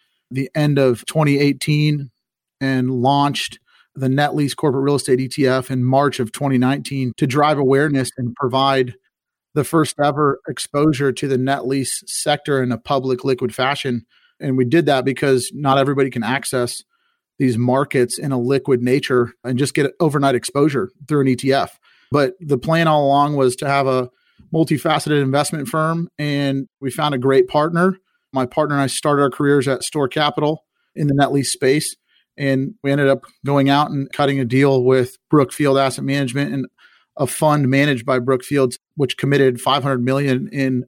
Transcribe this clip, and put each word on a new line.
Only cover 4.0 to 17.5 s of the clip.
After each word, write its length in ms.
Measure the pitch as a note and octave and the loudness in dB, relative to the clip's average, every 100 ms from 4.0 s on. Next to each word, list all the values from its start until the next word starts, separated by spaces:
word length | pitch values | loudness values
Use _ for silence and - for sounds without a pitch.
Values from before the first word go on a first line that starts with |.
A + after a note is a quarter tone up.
| C3 | -2
Net 280 | C3 D3 D3 | 0 0 0
Lease 180 | C#3+ | -2
Corporate 300 | - D3+ C3+ | -2 -2 0
Real 100 | C#3 | 0
Estate 260 | C#3 - B2+ | 0 2 0
E 80 | B2+ | 0
T 200 | - C3 | 0 2
F 240 | C3 B2+ | 0 -2
in 120 | B2+ | -2
March 360 | B2 C3+ C#3+ - | 2 2 2 0
of 120 | A#2 | -6
twenty 280 | - C#3+ C3 | -4 -2 2
nineteen 540 | B2+ C#3+ - C3+ B2+ - | 2 0 -4 -6 -6 -2
to 80 | C#3+ | -2
drive 320 | C#3 D3 D3 | 2 2 2
awareness 540 | C3 C3+ D3+ C#3 B2+ - | 2 4 2 0 -2 -6
and 200 | B2 F3 | -8 -4
provide 580 | C3+ C3 C#3 C3+ B2 - _ _ _ _ _ D3+ | -2 0 2 2 0 -6 _ _ _ _ _ -6
the 80 | |
first 320 | C3+ E3 D3+ - | 0 0 0 0
ever 400 | D3 C#3 D3 C#3 - | -2 0 0 -2 -6
exposure 640 | C3 - C#3+ D#3 C3 C#3 | -10 -6 0 0 2 0
to 160 | B2+ C#3+ | -2 -2
the 120 | C3 | -2
net 260 | C3 C#3 B2 | 0 -2 -2
lease 380 | C#3 B2 - - | -4 -4 -8 -10
sector 560 | - D#3 D3 - C#3 | -6 -2 -2 -2 -2
in 100 | B2+ | 0
a 60 | A2+ | -4
public 460 | - C#3 C3 B2 | -2 -2 -2 -2
liquid 320 | C3+ B2+ B2+ - | -2 -2 -2 -2
fashion. 500 | C3 C#3+ C3+ B2 - _ _ - | -2 -2 -4 -6 -8 _ _ -10
And 160 | C#3+ C3 | -2 0
we 100 | B2 | 2
did 200 | E3 D3+ | 2 4
that 180 | C3+ | 2
because 460 | C3+ C3 C#3+ C3 - | 0 0 2 2 0
not 280 | C3+ C#3+ C3+ | -4 0 2
everybody 320 | C3+ C#3 C#3 | 2 0 -2
can 100 | B2 | -2
access 600 | A2 C3+ - C3 B2 - - _ _ _ _ - | -2 -4 -4 -4 -4 -6 -18 _ _ _ _ -2
these 180 | C3+ | -2